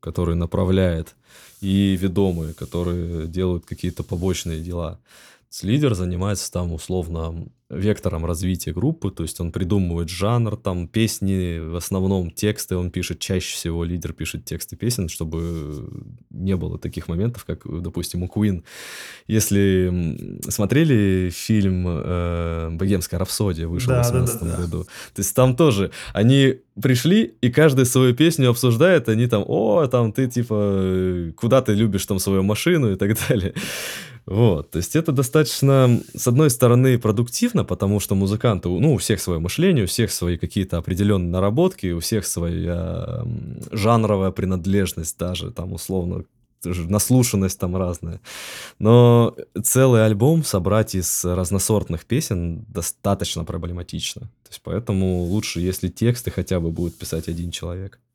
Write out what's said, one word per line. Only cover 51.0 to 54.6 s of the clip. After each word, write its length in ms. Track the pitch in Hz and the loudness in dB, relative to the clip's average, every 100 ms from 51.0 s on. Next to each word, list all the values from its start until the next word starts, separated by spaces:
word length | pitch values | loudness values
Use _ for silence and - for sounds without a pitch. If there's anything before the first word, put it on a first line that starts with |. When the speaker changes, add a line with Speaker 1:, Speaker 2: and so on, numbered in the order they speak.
| 87 - 87 | -2 -4 -2
Speaker 1:
разносортных 800 | 90 90 98 - 107 87 82 - | -2 0 -2 2 0 0 -8 -2
песен 600 | 123 - 92 85 82 - | -2 -2 -4 -4 -6 -8
достаточно 800 | 95 85 - 104 98 85 - 82 | -8 -8 -4 0 0 -2 -6 -6
проблематично. 760 | 87 85 87 85 82 - - 120 _ | -6 -8 -10 -8 -8 -8 -10 -16 _
То 60 | _ | _
есть 100 | - | -18